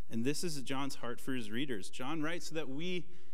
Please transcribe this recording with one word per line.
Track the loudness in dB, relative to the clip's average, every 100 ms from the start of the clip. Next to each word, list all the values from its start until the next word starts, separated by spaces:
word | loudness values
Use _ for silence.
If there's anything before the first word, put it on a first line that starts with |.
| 0
And | 0
this | 2 0
is | 0 0
John's | 0 0 0 0
heart | 0 0
for | 0
his | 0 0
readers. | 0 0 0 0
John | 0 0 0
writes | 0 0 0
so | 0
that | 0
we | 0 0 0 0 0 0